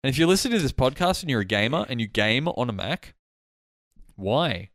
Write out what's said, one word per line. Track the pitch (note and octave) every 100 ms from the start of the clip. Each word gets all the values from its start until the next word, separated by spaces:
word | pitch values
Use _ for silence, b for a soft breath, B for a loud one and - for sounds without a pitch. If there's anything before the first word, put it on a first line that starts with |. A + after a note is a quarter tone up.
And | C3+
if | C3
you're | E3
listening | F#3+ B3+ A3+
to |
this | C#3
podcast | - C3 C#3 F3+ F#3
and | E3
you're | A#2+
a | F#2+
gamer | G#2 A2 D#3+ G#3+
and | A#2+
you | G#2+
game | A2 G#2 A#2+ D#3+
on | - B2
a |
Mac, | G2 F#2 F3 - _ _ _ _ _ _ _ _ - - -
why? | G2 C3 E3 F#2 G2+